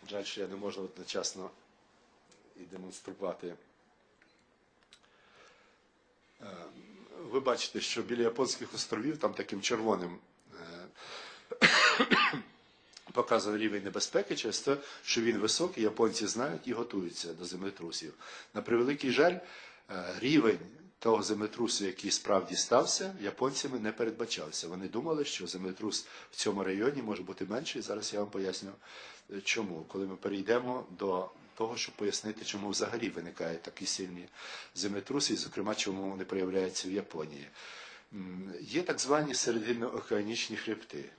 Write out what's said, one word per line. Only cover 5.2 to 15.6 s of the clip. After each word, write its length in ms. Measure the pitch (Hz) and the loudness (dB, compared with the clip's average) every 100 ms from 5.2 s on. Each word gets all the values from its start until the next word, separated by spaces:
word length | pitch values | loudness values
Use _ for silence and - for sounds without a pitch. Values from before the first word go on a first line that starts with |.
| _ - - - _ _ _ _ _ _ _ _ | _ -20 -20 -20 _ _ _ _ _ _ _ _
Е, 40 | 104 131 - - - - - 76 | -14 -12 -14 -16 -20 -20 -18 -14
ви 200 | 156 123 | 0 2
бачите, 420 | 131 117 - 104 | 4 2 0 -2
що 200 | - - | -2 -2
біля 200 | 98 117 | -2 2
Японських 520 | 117 117 127 - 110 | 2 4 0 0 -6
островів 440 | - - 110 127 151 | -8 -4 -2 -2 2
там 160 | 107 | 0
таким 280 | 104 104 101 | 0 -4 -2
червоним, 580 | 98 117 110 98 87 90 - _ _ - 85 85 - - - - - - - - | 0 2 4 2 0 -8 -16 _ _ -16 -14 -14 -16 -16 -14 -12 -14 -16 -12 4
е, 60 | - - - - - - 1077 - | 8 10 8 8 6 6 6 2
<coughs> 80 | - - - - - - - | -6 -20 -20 -20 -20 -20 -2
показаний 480 | - - 113 104 104 | 2 6 6 4 2
рівень 220 | 107 101 | 2 0
небезпеки 520 | 98 101 - 170 196 165 | -2 -2 2 2 2 -2
через 240 | 113 101 | 0 0
те, 180 | - 143 - - | 2 2 0 -12
що 180 | - 123 | 0 2
він 160 | 117 107 | 4 4
високий, 460 | 107 - | 4 4